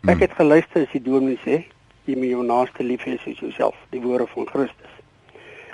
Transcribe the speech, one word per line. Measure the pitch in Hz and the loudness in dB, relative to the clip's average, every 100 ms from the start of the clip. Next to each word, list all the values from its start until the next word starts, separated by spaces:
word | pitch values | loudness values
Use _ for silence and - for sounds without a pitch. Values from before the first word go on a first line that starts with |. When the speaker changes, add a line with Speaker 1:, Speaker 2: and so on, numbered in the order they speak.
| 185 | 2
Speaker 1:
Ek | |
Speaker 2:
Hmm. | 175 | 4
Speaker 1:
het | 185 | 2
geluister | - 156 151 160 - | 4 6 6 4 -2
as | 135 | -2
die | 135 | -4
dominee | 123 135 131 123 - | 0 0 2 -2 -2
sê, | 143 170 _ _ _ - | -2 -4 _ _ _ -6
"Jy | 131 | -4
moet | 127 | -2
jou | 123 120 | -2 0
naaste | 120 127 - | 0 0 -4
lief | 123 123 | -4 -4
hê | - - | -6 -8
soos | - - | -8 -10
jouself," | - - - - - | -10 -4 -4 -4 -12
die | 127 | -8
woorde | 120 123 120 | -4 -2 -4
van | - 117 | -6 -6
Christus. | 135 127 - - - _ _ _ - - - - | -4 -4 -6 -20 -20 _ _ _ -20 -20 -20 -16